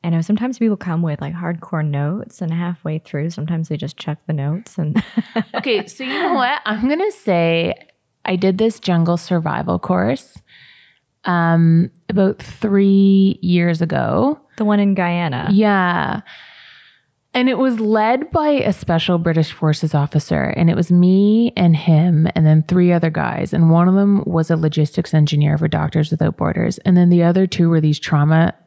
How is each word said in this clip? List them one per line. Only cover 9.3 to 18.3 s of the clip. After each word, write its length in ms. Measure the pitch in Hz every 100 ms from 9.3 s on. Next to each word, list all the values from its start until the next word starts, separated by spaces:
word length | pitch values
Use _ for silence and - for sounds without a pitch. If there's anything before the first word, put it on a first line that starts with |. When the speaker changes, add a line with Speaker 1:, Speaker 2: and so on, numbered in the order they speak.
| 175 160 - - 175
Speaker 2:
course, 580 | - 180 196 269 - - _ - - _ _ _ _ _ -
um, 640 | 175 165 165 165 165 180 _ _
about 300 | 185 190 -
three 960 | - - 214 196 196 196 196 196 196 -
years 400 | 175 175 175 160
ago. 580 | 165 - 110 156 254 302 _ -
Speaker 1:
The 80 | 208
one 140 | 208
in 140 | 202
Guyana. 560 | 190 175 175 170 127 -
Speaker 2:
Yeah. 720 | 202 214 196 180 170 156 - - - - - - - _ _ _ _ _
And 160 | 254 254
it 80 | 254
was 220 | 262 233
led 500 | 214 220 214 262 311